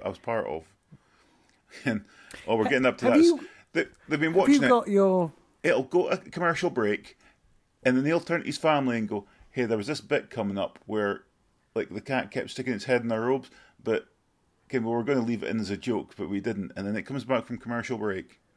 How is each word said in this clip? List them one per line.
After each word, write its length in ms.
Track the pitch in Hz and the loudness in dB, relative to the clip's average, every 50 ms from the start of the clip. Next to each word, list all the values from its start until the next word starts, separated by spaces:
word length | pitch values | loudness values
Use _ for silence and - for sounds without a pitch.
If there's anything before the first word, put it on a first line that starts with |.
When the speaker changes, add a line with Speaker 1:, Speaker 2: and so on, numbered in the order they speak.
| - | -8
Speaker 1:
I 60 | 98 | -8
was 80 | 92 | -8
part 280 | - - 120 117 110 - | -6 -6 -4 -4 -4 -4
of." 160 | - 76 80 - _ _ _ _ _ - - _ _ _ _ _ | -4 -6 -8 -10 _ _ _ _ _ -20 -20 _ _ _ _ _
<laughs> 600 | _ _ _ _ _ _ _ _ _ - - - | _ _ _ _ _ _ _ _ _ -20 -6 -4
And, 200 | 131 110 104 101 - - - - - - - - | -2 -2 -2 -6 -12 -20 -20 -20 -20 -20 -10 -2
"Oh, 80 | - 113 | 0 2
we're 60 | 113 107 | 2 2
Speaker 2:
Ha-, 40 | 127 | 2
Speaker 1:
getting 160 | 139 127 131 | 2 4 4
up 120 | 127 123 - | 2 2 2
to 60 | - | 2
Speaker 2:
have 80 | - - | 4 6
Speaker 1:
that." 80 | 302 330 | 8 8
Speaker 2:
you, 240 | 339 330 262 - - - - _ _ - | 6 6 2 -4 -12 -20 -20 _ _ -4
Speaker 1:
They, 120 | 165 - - - _ _ | -4 -4 -4 -8 _ _
they've 120 | - 156 143 | -4 -2 0
been 140 | 156 160 165 | 0 2 4
Speaker 2:
have 0 | |
you 60 | 185 190 262 294 | 4 6 6 6
Speaker 1:
watching 60 | 285 277 | 6 6
it. 60 | 254 | 6
Speaker 2:
got 180 | 247 233 - | 4 4 4
your 440 | - 202 196 196 190 185 185 175 160 - - _ _ _ _ - | 2 4 4 4 4 4 2 2 0 -4 -12 _ _ _ _ 0
Speaker 1:
It'll 200 | 139 117 120 135 | 2 2 2 0
go 260 | 127 - 180 180 - | 2 2 2 2 2
a 80 | - | -2
commercial 520 | - - - - 170 175 170 165 - 175 180 | -4 -4 -10 -6 -2 0 0 0 0 -2 -2
break, 480 | 202 - 110 104 104 - - - - _ _ _ _ _ _ _ _ _ _ _ _ _ - | 0 0 0 0 0 -2 -4 -12 -20 _ _ _ _ _ _ _ _ _ _ _ _ _ 0
and 140 | 131 127 | 2 2
then 60 | 131 135 | 2 2
they'll 160 | 151 165 170 | 2 0 0
turn 220 | 165 - 170 165 | 0 -2 -4 -4
to 40 | - | -2
his 120 | - - | -6 -6
family 400 | - - 156 151 143 135 127 117 117 | 0 2 2 4 4 2 0 0 -2
and 80 | 110 104 | -2 -4
go, 160 | 107 101 - - _ _ - _ | -4 -6 -8 -10 _ _ -20 _
"Hey, 140 | - 127 123 | -4 -2 0
there 120 | 107 117 | 0 0
was 100 | 107 98 | -2 -2
this 120 | 123 151 - | -4 -6 -8
bit 280 | - - 147 139 - - | -4 -2 -2 -2 -2 -4
coming 280 | - 120 104 101 98 98 | -6 -4 -4 -4 -2 -4
up 180 | 92 - - - _ | -4 -4 -6 -12 _
where, 380 | - 104 107 104 101 98 - - _ _ _ _ _ _ _ _ _ - | -6 -2 -2 0 -2 -2 -4 -10 _ _ _ _ _ _ _ _ _ -4
like, 160 | 113 - - | -4 -4 -4
the 120 | - 110 | -8 -10
cat 280 | - - 135 131 - 101 | -6 -4 -4 -4 -4 -4
kept 220 | - 131 - - | -6 -8 -8 -6
sticking 220 | - - 123 131 120 | -10 -8 -6 -4 -4
its 120 | 101 - | -4 0
head 160 | - 127 120 | 0 0 0
in 60 | 113 | 2
their 140 | 117 113 110 | 0 -2 0
robes, 280 | 113 123 135 135 127 - - - - _ _ _ - | 0 0 0 0 -2 -10 -20 -20 -20 _ _ _ -2
but, 240 | 113 110 - - _ _ _ _ _ _ _ _ _ _ _ _ | -2 -2 -2 -2 _ _ _ _ _ _ _ _ _ _ _ _
okay, 100 | - 139 | -4 -4
we 80 | 127 113 113 | -2 0 0
were 120 | 117 117 113 | 0 0 0
gonna 180 | 123 143 131 | 0 0 0
leave 200 | 113 113 117 104 | 0 0 -2 -4
it 80 | - - | -4 -4
in 100 | 104 113 | -4 -4
as 120 | 104 92 | -2 -4
a 60 | 101 | -6
joke, 360 | 92 - 123 113 98 - - - | -4 -2 -2 -2 -2 -4 -8 -10
but 120 | - 95 78 | -10 -6 -4
we 100 | 101 98 | -4 -4
didn't." 320 | 95 120 107 101 92 - - | -2 -4 -4 -4 -6 -8 -8
And 100 | 90 98 | -8 -6
then 80 | 101 107 | -6 -6
it 60 | 104 90 | -6 -6
comes 200 | - 135 139 110 | -8 -8 -8 -4
back 220 | 117 131 117 113 | -2 -2 -2 -2
from 120 | - 123 | -6 -10
commercial 400 | - - 117 120 117 110 - 127 | -10 -8 -8 -8 -6 -6 -6 -6
break, 420 | 107 107 104 95 92 - - - _ _ _ _ | -4 -4 -4 -4 -6 -8 -12 -20 _ _ _ _